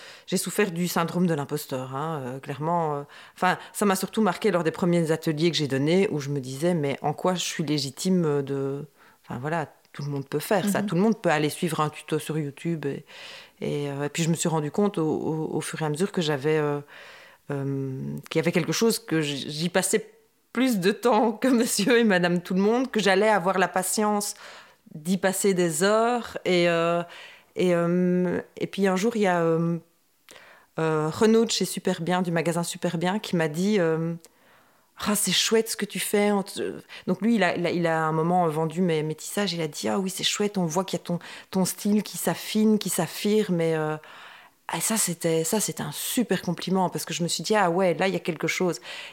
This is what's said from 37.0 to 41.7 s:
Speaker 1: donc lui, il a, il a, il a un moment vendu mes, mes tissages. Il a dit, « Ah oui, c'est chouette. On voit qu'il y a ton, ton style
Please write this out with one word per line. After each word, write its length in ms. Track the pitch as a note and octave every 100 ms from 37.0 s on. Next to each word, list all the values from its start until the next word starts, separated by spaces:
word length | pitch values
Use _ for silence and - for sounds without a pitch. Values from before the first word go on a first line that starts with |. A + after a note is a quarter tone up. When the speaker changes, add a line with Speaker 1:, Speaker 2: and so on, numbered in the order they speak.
| -
Speaker 1:
donc 160 | F#3
lui, 140 | G#3+ A#3
il 60 |
a, 140 | F3 -
il 100 | F3
a, 40 |
il 160 | C#3+ E3
a 160 | D#3+
un 100 | D#3+
moment 340 | D#3+ E3 F3+ E3+
vendu 340 | D3+ D#3+ D#3
mes, 200 | F#3 D#3+
mes 120 | D#3
tissages. 380 | D#3 - - G3+
Il 60 | E3+
a 60 | D#3
dit, « 200 | D3 G#3
Ah 100 | G#3+
oui, 120 | F#3+
c'est 140 | -
chouette. 340 | - - G#3 G3+
On 80 | F3
voit 180 | D#3+
qu'il 140 | F#3 E3+
y 40 |
a 20 |
ton, 140 | - F3 - - -
ton 140 | F#3+
style 380 | F3+